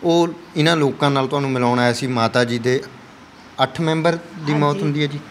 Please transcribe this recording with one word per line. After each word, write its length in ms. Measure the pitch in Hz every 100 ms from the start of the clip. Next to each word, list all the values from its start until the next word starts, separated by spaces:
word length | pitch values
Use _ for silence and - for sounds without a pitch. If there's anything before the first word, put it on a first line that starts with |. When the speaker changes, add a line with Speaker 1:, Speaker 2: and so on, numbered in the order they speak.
Speaker 1:
ਉਹ 240 | 180 170 170 160 - -
ਇਹਨਾਂ 220 | 151 165
ਲੋਕਾਂ 340 | 143 120 143
ਨਾਲ 160 | 139 131
ਤੁਹਾਨੂੰ 240 | 143 139
ਮਿਲਾਉਣ 280 | 127 123 123
ਆਇਆ 140 | 123
ਸੀ। 140 | 117 131
ਮਾਤਾ 360 | 123 113 123
ਜੀ 160 | 120 120
ਦੇ 240 | 120 127 - - - - - - - -
ਅੱਠ 180 | 131 -
ਮੈਂਬਰ 360 | 160 160 160 170 - 185 151
ਦੀ 80 |
ਮੌਤ 160 | 151 147
Speaker 2:
ਹਾਂਜੀ। 120 | 147
Speaker 1:
ਹੁੰਦੀ 200 | 151 147
ਹੈ 60 | 147
ਜੀ? 120 | 147 -